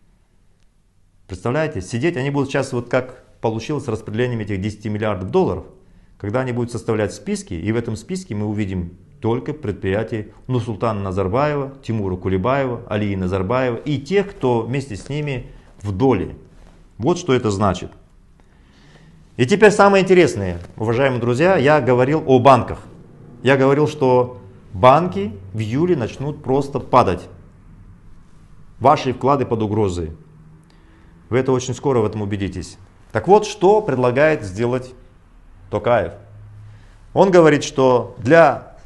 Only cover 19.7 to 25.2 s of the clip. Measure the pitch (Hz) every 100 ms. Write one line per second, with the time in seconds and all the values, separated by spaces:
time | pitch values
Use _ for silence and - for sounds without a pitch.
19.7 | - 202 196 185 180 147 107 95 87 -
20.7 | - 107 117 139 123 117 123 175 185 135
21.7 | 151 123 123 131 156 - 131 127 123 -
22.7 | - - - - - - - 123 135 135
23.7 | 139 151 - 127 127 123 - - - -
24.7 | 95 127 147 180 190